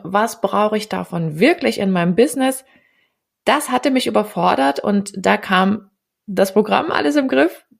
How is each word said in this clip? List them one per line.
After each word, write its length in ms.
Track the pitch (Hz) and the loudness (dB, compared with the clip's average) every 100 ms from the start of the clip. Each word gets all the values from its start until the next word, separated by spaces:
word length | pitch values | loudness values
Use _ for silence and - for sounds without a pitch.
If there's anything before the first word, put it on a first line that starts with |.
was 380 | 170 196 226 - | -4 -2 -2 -2
brauche 360 | 196 196 214 214 | -2 0 0 -2
ich 120 | 214 | -4
davon 500 | 185 180 175 165 151 | -8 -6 -6 -4 2
wirklich 400 | 247 349 240 226 | 2 2 0 -2
in 120 | 196 | 0
meinem 240 | 185 175 | 0 2
Business, 500 | 180 277 269 262 262 - _ _ _ _ _ _ _ | 2 2 2 -2 -2 -8 _ _ _ _ _ _ _
das 260 | - 277 294 | 0 0 0
hatte 200 | - 294 | -2 0
mich 160 | 262 240 | 0 0
überfordert 760 | 214 208 - 170 - 277 285 | -2 -2 0 0 2 0 0
und 320 | - 202 202 - | 0 -2 -2 -4
da 200 | 185 208 | 0 0
kam 520 | - 185 190 208 - _ _ _ - | 2 2 2 0 -6 _ _ _ -6
das 260 | 180 196 | 0 0
Programm 380 | 208 208 196 330 | 2 2 0 0
Alles 260 | - 294 294 | -2 0 0
im 120 | 269 | 2
Griff 360 | 262 320 - _ _ | 2 2 0 _ _